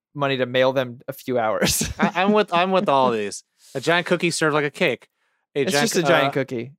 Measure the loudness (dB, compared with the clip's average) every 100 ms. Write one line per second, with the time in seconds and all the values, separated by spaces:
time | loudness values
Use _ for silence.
0 | _ -6 -2 -2 0 2 2 2 -2 -6
1 | -14 -12 -4 -2 0 0 0 -2 -4 -2
2 | -2 0 2 2 2 0 0 0 2 2
3 | 2 0 -4 -8 -16 _ -12 -6 0 0
4 | 2 0 0 0 0 0 -2 -2 -2 -2
5 | _ _ _ _ _ -4 0 0 0 0
6 | 4 4 2 -2 -4 -6 -8